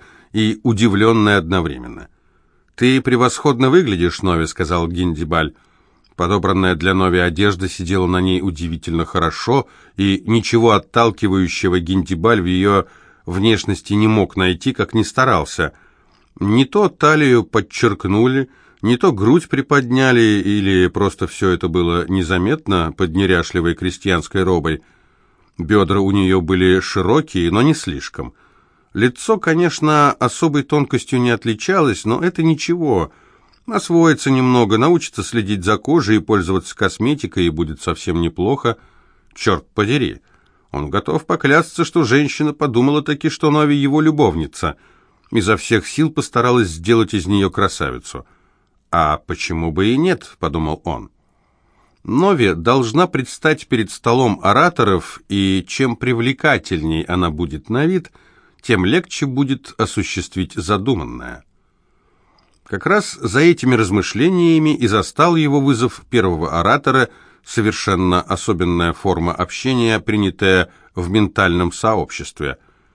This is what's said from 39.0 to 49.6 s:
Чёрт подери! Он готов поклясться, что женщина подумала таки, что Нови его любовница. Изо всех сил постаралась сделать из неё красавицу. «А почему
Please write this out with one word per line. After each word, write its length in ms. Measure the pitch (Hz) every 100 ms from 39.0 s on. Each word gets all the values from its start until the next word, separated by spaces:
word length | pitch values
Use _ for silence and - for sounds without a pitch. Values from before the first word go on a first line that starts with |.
| _ _ _ -
Чёрт 320 | 110 85 - -
подери! 460 | 104 139 90 - _ _ _ _ _
Он 180 | 71 73
готов 380 | 73 - 156 -
поклясться, 580 | 170 139 151 160 - 165
что 200 | 170 127
женщина 480 | 139 147 - 151
подумала 500 | 147 147 117 135 147
таки, 260 | 143 143 156
что 220 | - 156
Нови 240 | 151 151 143
его 260 | 139 147
любовница. 760 | 156 151 117 80 73 - 82 - _ _ _ _ _
Изо 260 | 117 95 107
всех 300 | - 113 -
сил 220 | - 156
постаралась 600 | 151 - 123 123 123 95
сделать 440 | 80 85 113 107
из 140 | 104 87
неё 240 | 101 95
красавицу. 720 | - 98 - 73 64 - - - _ _ _ _ _ _
«А 280 | 85 78 76
почему 540 | - 82 - 82